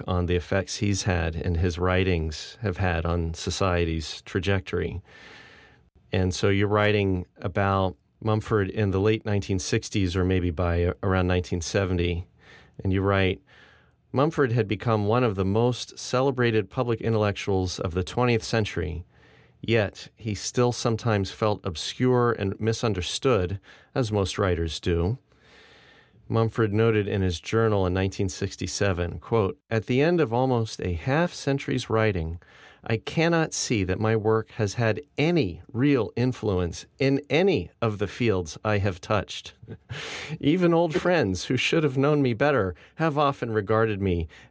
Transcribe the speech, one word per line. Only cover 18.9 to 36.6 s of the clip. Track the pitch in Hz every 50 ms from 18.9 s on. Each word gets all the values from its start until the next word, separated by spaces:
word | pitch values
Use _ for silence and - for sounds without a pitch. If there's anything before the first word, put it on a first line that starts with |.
| 82 85 - - _ _ - - - - - _ _ _
Yet | - 110 113 113 101 - - - - - -
he | - 110 110 101
still | - - - - 127 123 123
sometimes | 117 - - 120 113 107 - 120 107 101 95 92
felt | - - 113 107 104 - -
obscure | 98 82 - - - - - 123 127 127 123 120 120
and | - - 101 98 - -
misunderstood, | 107 113 110 - - 113 98 92 82 - - - - 135 120 98 90 87 101 - - - - - - _ -
as | 135 123 104
most | 107 101 95 87 -
writers | - 101 92 87 80 85 80 - -
do." | - 90 85 82 85 98 123 - _ _ _ _ _ - - - - - - - - - - - _ _ _ - _ -
Mumford | 113 113 113 110 - 123 113 101 101
noted | 110 113 117 110 107 101 95
in | 104 98
his | 95 92 82 -
journal | - - 110 113 113 110 104 98 92
in | 90 90
nineteen | 95 95 98 - - 101 92
sixty-seven, | - - 101 98 - - 98 95 - - 104 98 90 85 87 85 82 80
quote, | - - 117 113 98 92 - - _ -
"At | 113 110 -
the | - 123 131
end | 143 170 180 170
of | 143 110
almost | 113 123 131 131 123 117 113 - - -
a | - 92 87
half | 80 - 131 139 160 175 175 -
century's | - - 143 139 139 - 139 139 127 - -
writing, | 110 110 110 110 95 87 80 80 85 87 - - - - - - - _ -
I | - 117
cannot | 110 - - - 165 160 170 170 165 156 - -
see | - - - 131 101 92
that | 85 95 110
my | 110 110 113
work | 110 98 110 110 113 107 -
has | - - 107 98 -
had | - 117 110 101 - - - _
any | - 147 170 175 160 113 87 80 82 - -
real | - 113 135 147 139 123 101 92 -
influence | 117 123 127 117 - 110 107 95 90